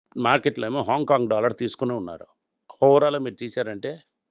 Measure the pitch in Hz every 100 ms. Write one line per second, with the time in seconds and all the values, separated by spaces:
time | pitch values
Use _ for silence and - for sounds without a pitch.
0 | _ 127 117 135 147 139 113 139 101 139
1 | 147 139 117 107 120 - 120 - 123 120
2 | 87 80 - _ _ _ - - 139 139
3 | 147 143 127 110 120 127 110 101 131 160
4 | _ _ _